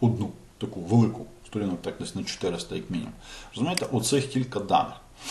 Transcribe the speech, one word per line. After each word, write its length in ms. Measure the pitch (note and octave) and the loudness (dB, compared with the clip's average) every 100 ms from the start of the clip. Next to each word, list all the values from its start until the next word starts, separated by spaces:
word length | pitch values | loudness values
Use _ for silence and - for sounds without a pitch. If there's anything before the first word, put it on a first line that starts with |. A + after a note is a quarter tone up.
Одну, 280 | A#2 G#2 G2+ - - - | 4 4 -2 -6 -18 -8
таку 220 | - F2+ | -8 -6
велику, 460 | E2+ A#2 G#2+ F#2 - - - | 4 6 6 2 -10 -16 -8
сторінок 340 | G#2+ G2+ F2+ | -2 -2 -2
так 120 | F#2+ - | -4 -6
десь 160 | F2 F#2+ | -6 -6
на 80 | |
чотириста, 520 | - - F#2+ E2+ - F2 | -6 -4 -2 -2 -4 -6
як 140 | - | -4
мінімум. 240 | F2 - - - - - | -4 -4 -10 -16 -16 -10
Розумієте, 320 | G#2+ D3 F3+ - | -2 0 0 0
оцих 380 | B2 - C#3 - | 0 4 2 2
кілька 300 | C3 B2+ - | 0 -2 -4
даних. 360 | F#2+ - - - - - - | 2 2 2 -4 -18 -14 -6